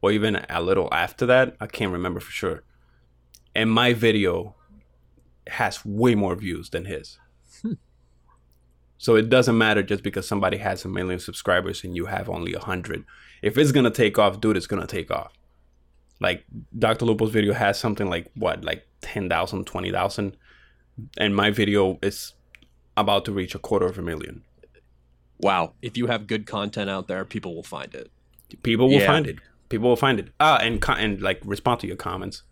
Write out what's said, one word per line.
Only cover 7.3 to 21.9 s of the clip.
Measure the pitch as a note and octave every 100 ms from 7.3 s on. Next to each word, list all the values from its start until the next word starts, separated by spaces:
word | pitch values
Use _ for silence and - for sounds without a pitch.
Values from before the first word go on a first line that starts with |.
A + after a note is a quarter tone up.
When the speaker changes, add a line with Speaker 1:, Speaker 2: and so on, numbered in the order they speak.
| _ _ -
Speaker 2:
Hmm. | A3 G3+ _ _ _ _ _ _ _ _ _ _ _ _
Speaker 1:
So | - A2+
it | A2+
doesn't | C3 B2 A2+
matter | A2 G#2+
just | F#2+ G2+
because | G#2 G2 -
somebody | G2+ F#2+ G2+
has | G#2 F#2
a | -
million | F#2+ F#2 F2+
subscribers | - - - F2+ F#2 F2
and | F#2 F2+
you | E2
have | F#2+ F#2+
only | E2+ E2+
a | E2
hundred. | - F#2 F2+ - - - - -
If | G#2 G#2
it's | D3
gonna | C#3 B2
take | G#2+ A2 G2+
off, | G#2 G2
dude, | A2 F#2+
it's | -
gonna | G2 E2
take | - E2
off. | - - _ _ _ _ _ _ _ _ _
Like, | G2 F2+ _ - - A2+
Doctor | A2 A2 A#2
Lupo's | G#2+ A2
video | A2 G2+
has | G2+ G#2 G2+
something | A#2 G#2 G2+
like, | E2+ F2 -
what, | F#2+ D#2
like, | E2 - _ _
ten | - - F#2
thousand, | E2+ F#2 G2 -
twenty | F#2 F#2
thousand? | F#2+ F#2+ - G2+ - _ _ _ _ _ - A2 -
And | G#2 G2+
my | G#2
video | G#2 G#2 G2+ F#2+